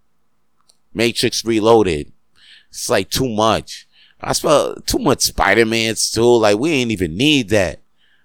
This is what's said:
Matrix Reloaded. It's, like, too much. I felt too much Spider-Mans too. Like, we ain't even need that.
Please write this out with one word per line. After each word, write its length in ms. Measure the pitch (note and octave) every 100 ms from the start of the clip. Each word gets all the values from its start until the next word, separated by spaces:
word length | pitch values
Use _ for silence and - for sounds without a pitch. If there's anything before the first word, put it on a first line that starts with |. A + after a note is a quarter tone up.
| _ _ _ _ _ _ _ _ _ F2+
Matrix 460 | A#2 G#2 A#2+ -
Reloaded. 720 | A2 A2 G#2+ A#2 F#2 D2+ D2 - _ _ - - _
It's, 200 | - -
like, 200 | A2+ G2
too 180 | - C3
much. 580 | G#2 A2 F#2 - - - _ _ _
I 120 | -
felt 540 | C3+ - C#3+ C#2+ - -
too 100 | -
much 260 | F#3+ A#2+
Spider-Mans 880 | - - F#2+ G#2 A2 A2+ A2+ G#2+ G2+
too. 280 | A2 A#2+ A#2+
Like, 200 | G#2+ G#2
we 140 | D#3
ain't 200 | D3 A#2+
even 260 | E2+ F2 E2+
need 320 | D3 C#3+ G2+
that. 320 | G#2+ F2 - _ _ _ _